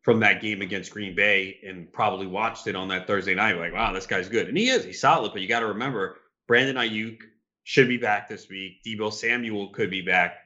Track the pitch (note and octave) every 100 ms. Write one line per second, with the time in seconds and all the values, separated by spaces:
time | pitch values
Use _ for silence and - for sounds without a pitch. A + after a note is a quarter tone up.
0 | - A2+ G#2 F#2 G#2+ G2+ G2 G2 F2+ G#2+
1 | G2+ F2+ G2+ G2 F#2+ - G2 F#2 D#2+ -
2 | G#2+ F#2+ F#2+ F#2+ A2+ - A2 F#2+ F#2+ F#2
3 | F#2 G2+ F#2 F#2 A2 F2 E2+ F2 A2+ F#2+
4 | - G2 F#2 A2 F#2 D3 B3 B3+ - -
5 | C3+ D#3 G#2+ G2+ F#2+ A#2 A2 G2+ C3 A2+
6 | F#2 - _ _ - A#2+ C3+ B2+ A#2 A2
7 | A2+ A2+ - _ _ _ - - B2 A#2+
8 | A2+ G#2 - G#2 - F#2+ F#2+ - A2+ G#2+
9 | G#2+ G#2+ A#2 B2 A#2 G#2 G2 - G2+ F#2+
10 | F#2 F2+ F2 -